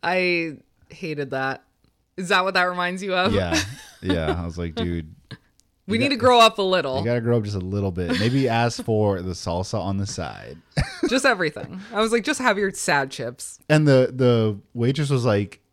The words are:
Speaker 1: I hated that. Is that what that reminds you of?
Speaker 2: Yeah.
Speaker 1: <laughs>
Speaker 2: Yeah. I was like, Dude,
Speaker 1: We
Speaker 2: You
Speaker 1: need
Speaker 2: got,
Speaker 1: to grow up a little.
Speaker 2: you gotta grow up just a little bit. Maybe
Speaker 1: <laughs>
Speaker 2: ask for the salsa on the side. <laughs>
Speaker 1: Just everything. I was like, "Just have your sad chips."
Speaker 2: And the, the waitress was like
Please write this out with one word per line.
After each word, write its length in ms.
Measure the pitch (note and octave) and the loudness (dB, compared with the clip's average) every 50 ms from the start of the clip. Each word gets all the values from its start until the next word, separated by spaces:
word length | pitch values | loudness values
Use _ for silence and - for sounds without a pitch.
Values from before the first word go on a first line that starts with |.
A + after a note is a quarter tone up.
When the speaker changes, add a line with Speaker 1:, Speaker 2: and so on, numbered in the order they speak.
Speaker 1:
I 560 | - E3+ F3+ F#3 F#3 F3+ F3 E3+ E3 E3 D3 - _ _ _ _ _ _ | -2 0 0 0 0 2 0 0 -2 -4 -8 -14 _ _ _ _ _ _
hated 400 | - - - E3 D3+ C#3+ C#3+ C3 | -18 -12 -8 -8 -6 -6 -6 -6
that. 360 | C#3 C3+ C3+ C3+ C3+ - _ _ _ _ _ _ _ _ _ _ _ | -4 -4 -4 -4 -6 -8 _ _ _ _ _ _ _ _ _ _ _
Is 120 | - F#3+ E3+ | -10 -2 0
that 140 | G3+ F#3+ F#3+ | 2 2 2
what 120 | F#3+ F#3+ | 2 2
that 80 | F#3+ F3+ | 2 2
reminds 400 | F3+ F3+ F3+ F3+ F3 F3+ F#3 F#3+ | 2 0 -2 -2 -2 -4 -4 -4
you 100 | G3 F#3 | -2 0
of? 180 | F3+ F3+ - | 0 2 2
Speaker 2:
Yeah. 300 | - G2 F#2 F2 - - - G2+ C3 - | 2 2 0 2 0 0 -2 -4 -10 -16
Speaker 1:
<laughs> 200 | - - - - | -18 -20 -20 -10
Speaker 2:
Yeah. 400 | - F#2 F2+ E2+ D#2+ D#2 D#2+ E2+ | -4 -2 -2 0 0 -2 -2 -4
I 40 | E2+ | -4
was 120 | E2+ D#2+ | -8 -6
like, 160 | F2 F2 E2+ D#2 | -6 -8 -6 -4
Dude, 380 | - F2 F2 F2 E2+ D#2 D#2 F2 _ _ _ - - _ _ _ _ _ _ _ _ _ - | -4 -4 -4 -4 -6 -8 -10 -16 _ _ _ -20 -20 _ _ _ _ _ _ _ _ _ -4
Speaker 1:
We 80 | G#3 | -2
Speaker 2:
You 60 | A3+ B3+ | 0 0
Speaker 1:
need 60 | C#4+ | 0
Speaker 2:
got, 40 | C#4 | 0
Speaker 1:
to 40 | A3+ | 2
grow 200 | A#3 B3+ B3 A#3+ | 4 6 8 8
up 180 | A3+ A3+ A3+ - | 6 6 4 2
a 20 | |
little. 380 | G3 F#3+ F#3 F3+ D#3+ C#3 C3 C3 | 0 2 2 0 0 0 -2 -2
Speaker 2:
you 40 | - | 0
gotta 140 | A#2 A#2+ B2 | 0 0 0
grow 180 | A2+ A#2 A#2+ | 2 2 2
up 60 | A#2+ G#2+ | 2 2
just 120 | G#2 G2+ | 0 -4
a 40 | G2 | -4
little 320 | F2+ F#2 G2 G#2 G2 G2 | -4 -2 -2 -2 -2 -2
bit. 260 | F2 F2+ F2+ E2 E2 - | -2 -2 -2 -2 0 0
Maybe 280 | G#2+ A#2 B2+ C#3 C3+ A#2+ | 0 2 2 2 2 2
Speaker 1:
<laughs> 140 | A2+ A#2 A#2+ | 2 2 0
Speaker 2:
ask 200 | A#2+ A2+ - B3 | 0 -2 -4 -2
for 380 | - A2+ G#2+ G#2+ G2+ G2 F#2 | 0 2 2 2 2 0 0
the 100 | F2+ F#2 | -2 -6
salsa 480 | F2+ - - F2+ E2+ F2 F#2 - - G#2+ | -8 -6 -4 -4 -2 -2 -4 -4 -4 -4
on 180 | E2+ F#2+ G2 | -4 -2 -2
the 80 | G2 G2 | -2 -4
side. 520 | G2 - - E2+ C2 G#1 G1+ G1+ A1+ C2+ E2 _ _ _ - - | -4 -6 -8 -8 -8 -10 -12 -14 -16 -16 -18 _ _ _ -2 -2
<laughs> 260 | - F#4+ - - C#4 | -2 -4 -4 -2 0
Speaker 1:
Just 160 | A3+ C4 B3+ | 0 2 2
everything. 560 | C4+ A#3+ F#3 F3+ D3+ - - - - - F#3 G3 - A#3+ | 2 2 2 0 -4 -4 -6 -12 -12 -12 -14 -14 -8 -2
I 80 | G3+ | -2
was 100 | A3 A3+ | 0 0
like, 120 | A3+ A#3+ G#3 | 0 0 0
"Just 160 | - D4+ - | -2 -4 0
have 180 | B3+ B3+ G#3 G3 | 0 0 0 2
your 120 | G#3 F#3+ | -2 -4
sad 380 | F#3+ - - - D#3+ C#3+ C#3 C3+ | -4 -4 -2 0 0 0 0 -2
chips." 480 | - - B2+ A#2 B2 _ - - - - _ _ | -6 -8 -8 -10 -10 _ -16 -18 -18 -20 _ _
Speaker 2:
And 180 | D3+ D3+ D3+ | 4 4 6
the, 240 | D3 C3+ C3 B2+ A#2+ B2+ | 6 6 6 6 4 2
the 460 | B2+ C3 B2 A#2+ A#2 A2 A2 G#2 G2+ - _ _ | 2 4 4 6 4 4 2 0 -4 -10 _ _
waitress 360 | A#2+ A#2 B2 C3+ C#3+ D3+ C3+ | -2 0 0 0 0 0 0
was 160 | C#3+ B2+ A#2 | 0 0 2
like 360 | A2+ G#2 G2+ G#2 F#2 - _ _ _ | 2 2 2 0 -2 -8 _ _ _